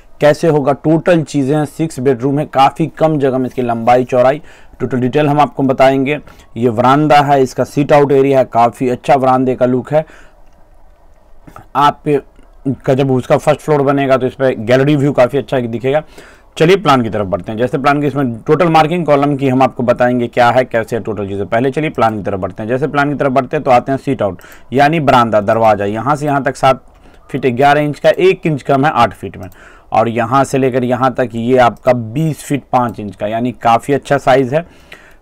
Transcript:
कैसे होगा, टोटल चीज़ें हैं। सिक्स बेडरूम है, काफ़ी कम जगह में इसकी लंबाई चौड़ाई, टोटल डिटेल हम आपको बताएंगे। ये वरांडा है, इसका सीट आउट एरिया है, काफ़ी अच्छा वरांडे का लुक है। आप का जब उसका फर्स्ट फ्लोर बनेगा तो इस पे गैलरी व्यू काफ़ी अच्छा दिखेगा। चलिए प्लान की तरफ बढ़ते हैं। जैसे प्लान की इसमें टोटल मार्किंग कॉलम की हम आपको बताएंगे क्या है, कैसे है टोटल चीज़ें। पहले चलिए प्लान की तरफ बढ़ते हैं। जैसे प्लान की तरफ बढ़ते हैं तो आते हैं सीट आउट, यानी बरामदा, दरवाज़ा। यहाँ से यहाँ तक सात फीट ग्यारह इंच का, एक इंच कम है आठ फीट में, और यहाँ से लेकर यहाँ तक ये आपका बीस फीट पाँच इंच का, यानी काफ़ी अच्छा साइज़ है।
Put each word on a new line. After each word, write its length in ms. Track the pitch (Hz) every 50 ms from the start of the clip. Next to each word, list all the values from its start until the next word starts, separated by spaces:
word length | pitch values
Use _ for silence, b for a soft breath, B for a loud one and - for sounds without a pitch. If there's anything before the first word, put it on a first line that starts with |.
| b b - -
कैसे 260 | 147 147 151 - -
होगा, 260 | 165 147 151 131 143 135
टोटल 480 | - - 151 160 160 - 185 180 165 143
चीज़ें 320 | - - 143 135 131 151
हैं। 100 | 151 147
सिक्स 320 | 139 - - 160 160 - 135
बेडरूम 400 | 123 139 131 113 123 143 139 143
है, 60 | 147
काफ़ी 400 | - - 131 139 135 - - 165 131
कम 280 | - - 160 160 156 143
जगह 180 | 139 135 123
में 100 | 131 127
इसकी 140 | 120 - 131 123
लंबाई 420 | 120 117 117 113 117 123 127 131
चौड़ाई, 360 | - 135 123 123 131 147 147 b b b b b b b -
टोटल 200 | - - 135 123
डिटेल 280 | 123 127 123 147 156
हम 120 | 147 147 147
आपको 240 | 143 123 - - 135
बताएंगे। 540 | 131 131 - 131 135 135 135 131 135 151 - - B B B B B -
ये 120 | 117 117 123
वरांडा 500 | 107 113 117 127 139 147 151 147 147 147 143
है, 180 | 143 143 139 131
इसका 200 | 123 - - 123
सीट 280 | - - 143 147 143 156
आउट 180 | 143 143 131
एरिया 280 | 143 135 135 139 139 131
है, 60 | 123 - -
काफ़ी 360 | 117 117 120 - - 139 123
अच्छा 260 | 123 123 - - 147
वरांडे 400 | 131 131 131 127 127 131 123 127
का 100 | - 127
लुक 280 | 123 127 123 117 - 147
है। 120 | 156 156 b b b b b b b - - - - - - - - - - - _ _ - - _ _ _ - - - - - - - - -
आप 260 | 131 143 147 247 - - 151 147 135 - - _ - - - - - - 143 120
का 160 | - - 147 135
जब 180 | 139 143 135
उसका 260 | 131 127 - - 151
फर्स्ट 240 | 120 - 156 147 -
फ्लोर 200 | - 156 151 143 135
बनेगा 340 | 139 139 139 139 131 131
तो 100 | 127 143
इस 60 | 123 -
पे 200 | - 135 131 -
गैलरी 380 | 107 110 110 123 131 139 147 151
व्यू 160 | 143 135 147 127
काफ़ी 240 | 131 123 120 139
अच्छा 220 | 135 - - 139 131
दिखेगा। 420 | 120 113 117 113 113 131 143 156 156 B B B B B B B B B _
चलिए 180 | - 160 165 196
प्लान 260 | 185 - 151 139 127 117
की 60 | 107
तरफ 160 | 90 104 104
बढ़ते 240 | 92 98 92 87 -
हैं। 60 | 110
जैसे 200 | 107 123 123 -
प्लान 220 | 143 127 147 143 147
की 60 | 143
इसमें 240 | 139 120 143 139 120 117 110
टोटल 300 | - - 151 147 180 165
मार्किंग 360 | 160 156 156 147 175 180 160
कॉलम 300 | 147 147 139 143 143 147
की 120 | 127 139 135
हम 120 | 127 131
आपको 220 | 131 120 - - 120
बताएंगे 440 | 117 120 - 123 123 127 123 120
क्या 220 | 117 - 127 120 120
है, 140 | 117 127 127
कैसे 300 | - - 113 107 - 123
है 60 | 113 98
टोटल 240 | 113 104 104 101
चीज़ें। 180 | 95 101 98 101
पहले 240 | 92 117 113 127 139
चलिए 180 | 131 156 151 160
प्लान 260 | - 131 113 110 110
की 60 | 104 87
तरफ 160 | 104 98 95
बढ़ते 240 | 92 92 92 - 110
हैं। 60 | 107
जैसे 180 | 123 127 156
प्लान 220 | 139 143 143 143 147
की 60 | 143
तरफ 160 | 127 143 135
बढ़ते 260 | 127 139 127 123 -
हैं 60 | 151 -
तो 80 | 143
आते 200 | 127 123 - -
हैं 60 | 135
सीट 240 | 127 - 139 131 -
आउट, 200 | 107 98 90 B B B B B B B 117
यानी 260 | 135 139 147 165 170
बरामदा, 400 | 143 131 131 123 - 113 107 107
दरवाज़ा। 440 | 101 107 110 113 113 110 107 98 101
यहाँ 300 | 101 104 113 113 135 151
से 100 | 135 151
यहाँ 180 | 147 139 143 127
तक 120 | 139 131
सात 280 | - - 131 131 123 - - _ b b b b b b -
फीट 160 | - 131 131
ग्यारह 340 | 131 120 120 139 143 147 151
इंच 180 | 147 147 139 -
का, 100 | - 160
एक 340 | - - 175 190 180 - -
इंच 160 | 165 151 123
कम 240 | - - 139 131 139
है 60 | 156 -
आठ 200 | 117 117 104 -
फीट 240 | - - 98 90
में, 100 | 92 95 95 B B B B B B B B
और 180 | - 110 113 117
यहाँ 340 | 110 117 113 113 131 139 131
से 140 | - -
लेकर 260 | 135 131 131 117 131 123
यहाँ 280 | 120 123 117 131 131 113
तक 160 | - 127 - 107
ये 220 | 117 113 120 131 123
आपका 340 | 120 117 104 - - 127 123
बीस 500 | 123 113 107 113 147 160 160 139 - -
फीट 200 | - 147 131 - _
पाँच 280 | - 127 120 117 92 110
इंच 160 | 104 101 92
का, 120 | - 107
यानी 240 | 104 110 113 123 127 110
काफ़ी 400 | - - 117 117 113 - - 139
अच्छा 240 | 131 - - 143 135
साइज़ 360 | - 139 127 139 135 120 139
है। 100 | 160 175 B B B B B B B B B B B